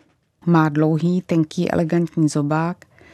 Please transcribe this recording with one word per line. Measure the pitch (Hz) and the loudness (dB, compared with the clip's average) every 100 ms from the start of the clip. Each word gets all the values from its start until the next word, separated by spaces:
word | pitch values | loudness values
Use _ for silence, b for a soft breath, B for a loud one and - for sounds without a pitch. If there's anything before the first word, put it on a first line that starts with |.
| _ _ _ _ - | _ _ _ _ 2
Má | 165 156 | 2 2
dlouhý, | 147 156 160 170 180 | 2 0 0 0 -2
tenký, | - 170 156 - 175 | 0 -2 0 -2 -2
elegantní | - 160 175 170 - 151 | 0 0 -2 -2 0 0
zobák | 151 143 156 170 180 - B B | 0 -2 -2 -4 -8 -16 B B